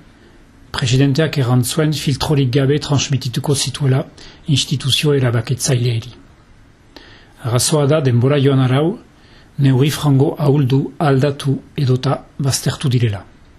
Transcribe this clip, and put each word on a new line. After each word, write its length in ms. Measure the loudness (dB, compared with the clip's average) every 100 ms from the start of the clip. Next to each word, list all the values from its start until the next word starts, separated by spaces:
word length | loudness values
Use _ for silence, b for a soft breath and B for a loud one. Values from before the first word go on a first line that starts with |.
| B B B B B -20 -14 -6
presidenteak 640 | 0 2 2 2 0 0
errantzuen 560 | 0 0 0 0 -2 -2
filtrorik 560 | -4 -2 0 0 0
gabe 320 | 0 0 0
transmitituko 720 | 0 -2 0 -4 -4 -4 -2 -2
zituela 480 | -4 -2 0 0 -4 B B B -2
instituzio 640 | -2 -2 -4 -2 0 0 2
erabakitzaileeri. 1000 | 0 0 -2 -4 -2 0 0 -4 -8 -16 -20 -20 -20 -20 -20 -20 -20 B B B B -10 -4
Arrazoa 400 | -2 0 2 2
da 140 | 2
denbora 380 | 2 2 2 2
joan 180 | 2 2
arau, 380 | 2 2 0 -4 -12 B B B B 0
neurri 300 | 2 4 2
frango 380 | 0 2 2 2 0
ahuldu, 380 | 2 2 2 0 -2 -2
aldatu 540 | 0 2 0 -2 -4 -4 -6 -4
edota 380 | 0 0 -2 -4 -6 -6
baztertu 480 | -4 -2 -4 -4 0
direla. 300 | 0 0 -4 -12 -20 -20